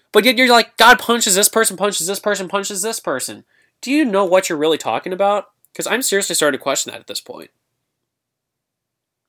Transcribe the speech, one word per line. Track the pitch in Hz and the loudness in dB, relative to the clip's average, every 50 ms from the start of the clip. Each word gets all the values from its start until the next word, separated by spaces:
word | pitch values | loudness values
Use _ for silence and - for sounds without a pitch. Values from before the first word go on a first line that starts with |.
| _ _ | _ _
But | - 214 202 | 2 2 4
yet | 247 247 226 | 4 2 4
you're | 262 240 | 4 6
like, | 240 233 220 - _ | 6 4 4 2 _
"God | - 226 233 247 - | 4 6 6 6 6
punishes | - - 233 233 226 220 180 | 4 0 0 0 2 0 2
this | 190 208 - | 2 2 2
person, | - 220 226 214 196 | 2 2 0 0 -2
punishes | 175 190 208 196 - 160 | -2 -4 -2 -2 -4 -4
this | 175 196 190 | -6 -6 -4
person, | - 214 202 185 190 170 | -4 -4 -4 -4 -6 -4
punishes | - 202 196 - 208 190 190 | -6 -6 -4 -4 -6 -6 -6
this | 226 226 - | -6 -6 -6
person." | - 180 147 127 - - 110 101 - _ _ _ _ _ _ _ | -6 -4 -4 -4 -6 -8 -10 -14 -18 _ _ _ _ _ _ _
Do | - 240 277 | -6 -2 0
you | 302 311 | 0 2
know | 240 190 196 202 | 2 2 0 2
what | 175 180 190 190 - | 4 2 2 2 0
you're | 180 147 | -4 -2
really | 147 160 160 143 | 0 0 0 -2
talking | - 131 110 131 - 175 185 | -2 -4 -4 -4 -4 -8 -4
about? | 180 196 202 208 208 - - _ _ _ _ _ | -2 0 0 0 -2 -4 -8 _ _ _ _ _
'Cause | - 165 | -10 -4
I'm | 147 202 240 262 | -4 -4 -2 -2
seriously | - 196 196 196 - 175 | -2 -2 -2 -2 -2 -2
starting | - 160 147 135 123 | 0 0 0 0 -2
to | - | -4
question | 139 139 - - - | -4 -4 -4 -4 -8
that | 110 107 | -12 -16
at | - | -16
this | - 104 - | -12 -12 -12
point. | - - - 78 78 - _ _ _ _ _ _ _ _ _ _ _ _ _ _ _ _ _ _ _ _ _ _ _ _ _ _ _ _ _ _ _ _ _ _ _ | -12 -14 -18 -18 -20 -20 _ _ _ _ _ _ _ _ _ _ _ _ _ _ _ _ _ _ _ _ _ _ _ _ _ _ _ _ _ _ _ _ _ _ _